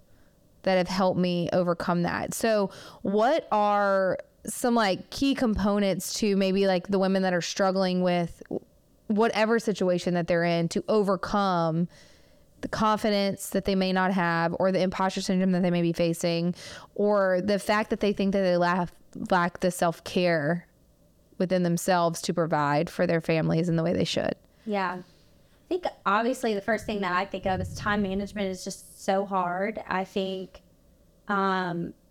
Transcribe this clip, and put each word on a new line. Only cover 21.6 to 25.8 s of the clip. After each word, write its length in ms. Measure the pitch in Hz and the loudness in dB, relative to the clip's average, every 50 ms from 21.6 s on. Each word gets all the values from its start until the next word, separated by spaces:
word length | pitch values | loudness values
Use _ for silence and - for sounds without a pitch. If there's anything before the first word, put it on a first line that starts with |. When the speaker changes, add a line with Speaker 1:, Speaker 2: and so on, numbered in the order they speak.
| 180 | 2
Speaker 1:
themselves 600 | 175 170 170 - - 185 175 170 170 165 - - | 2 0 0 2 2 2 4 2 2 0 -2 -4
to 100 | - 170 | -4 -2
provide 560 | 175 165 160 165 151 147 143 147 147 160 - | 0 0 0 2 2 2 2 2 2 0 0
for 180 | - - 180 | -2 -2 0
their 140 | 170 170 165 | 0 0 0
families 480 | - - 165 160 156 160 165 160 175 175 | 0 0 0 0 2 2 2 2 2 2
in 80 | 165 | 0
the 60 | 165 160 | 0 0
way 100 | 170 190 | 0 0
they 120 | 185 165 | 0 0
should. 300 | - - - - - - - - _ _ _ - | 0 0 -2 -2 -2 -4 -4 -10 _ _ _ -8
Speaker 2:
Yeah. 340 | 220 208 196 190 180 185 180 | -6 -4 -2 -2 -4 -6 -8
I 680 | 180 - - _ _ _ _ _ _ _ _ _ _ _ | -12 -16 -20 _ _ _ _ _ _ _ _ _ _ _
think 160 | 349 359 | -6 -4